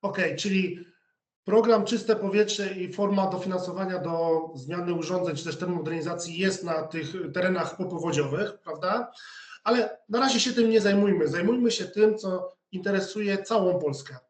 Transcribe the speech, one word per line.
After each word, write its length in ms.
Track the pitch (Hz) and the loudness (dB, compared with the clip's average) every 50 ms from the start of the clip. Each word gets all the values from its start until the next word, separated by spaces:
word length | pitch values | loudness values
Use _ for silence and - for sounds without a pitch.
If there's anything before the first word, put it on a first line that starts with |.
Okej, 340 | - 196 - 196 180 156 143 | -4 -4 -2 0 0 0 0
czyli 480 | - - 208 190 190 185 175 - - - - _ _ _ _ _ _ _ _ _ _ _ | -2 -2 0 2 2 0 0 -4 -8 -12 -20 _ _ _ _ _ _ _ _ _ _ _
program 400 | - 196 226 220 233 226 214 202 | 4 4 4 6 6 4 4 4
Czyste 320 | - 240 220 - - 220 | 0 -2 -2 2 0 0
Powietrze 580 | - 196 190 190 208 214 202 - - 202 190 190 | 0 0 0 2 2 2 2 2 -4 -4 -4 -4
i 180 | 185 180 170 | -6 -6 -6
forma 340 | - - 202 196 196 196 190 190 | -2 -2 0 2 2 2 2 0
dofinansowania 680 | 180 185 - 190 185 180 175 175 - 185 190 185 185 156 | 0 -2 -4 -2 -2 -2 -4 -4 -6 -4 -4 -4 -4 -4
do 420 | 143 165 170 165 165 170 165 160 160 160 - | -4 -4 -2 0 2 2 2 0 0 -4 -10
zmiany 400 | 135 127 143 170 175 175 175 170 | -12 -10 -8 -6 -4 -2 -2 -2
urządzeń 420 | 165 156 - 185 180 180 170 151 | -2 -2 -2 -2 -2 -2 -2 -4
czy 80 | 139 - | -4 -6
też 140 | 170 143 - | -8 -6 -6
termomodernizacji 800 | 180 180 175 165 147 156 165 165 151 170 170 - - 170 165 170 | -4 -4 -4 -4 -4 -4 -4 -4 -4 -6 -6 -6 -8 -8 -4 0
jest 260 | 190 190 180 - - | 0 0 0 -2 -4
na 180 | 175 160 156 | -4 -4 -4
tych 500 | 147 - - 165 151 139 - 185 170 147 143 | -4 -4 -6 -6 -6 -6 -8 -8 -8 -6 -4
terenach 420 | 180 185 185 185 185 165 - - | -2 0 0 0 0 -2 -4 -4
popowodziowych, 840 | - - 180 175 160 170 170 143 143 143 135 139 170 208 208 - - | -6 -6 -6 -4 -4 -2 -2 0 0 0 0 0 -2 -4 -4 -6 -12
prawda? 520 | _ 170 156 151 170 185 208 240 226 - - - - - - - - - - - _ | _ -12 -8 -4 -2 -2 0 -2 -2 -6 -12 -20 -20 -20 -18 -18 -18 -20 -20 -6 _
Ale 340 | 214 240 247 220 - - - _ _ | 2 2 2 2 0 -4 -12 _ _
na 120 | 208 240 | 0 2
razie 200 | 269 262 - 233 | 2 4 2 2
się 120 | - 254 | 0 2
tym 180 | 226 240 226 226 | 2 4 4 6
nie 100 | 226 220 | 6 6
zajmujmy. 480 | 190 202 196 202 202 202 185 170 156 143 | 6 6 4 6 6 4 4 4 2 2
Zajmujmy 420 | 139 175 175 208 240 254 240 233 | 2 2 2 2 2 4 4 2
się 140 | - - 196 | 2 0 -4
tym, 340 | 185 - 208 214 220 214 214 | -6 2 4 4 4 4 2
co 380 | - 190 180 180 185 - - _ _ _ | -2 -4 -4 -4 -4 -8 -12 _ _ _
interesuje 720 | - 185 185 202 202 190 190 - - 214 208 202 196 196 | -10 -4 -2 0 0 0 0 -2 -4 -4 -2 0 -2 -2
całą 360 | 196 - 226 220 190 180 180 180 | -2 0 2 2 4 4 2 2
Polskę 380 | 156 147 135 - - - 131 - _ _ | 0 -2 -4 -4 -10 -14 -18 -18 _ _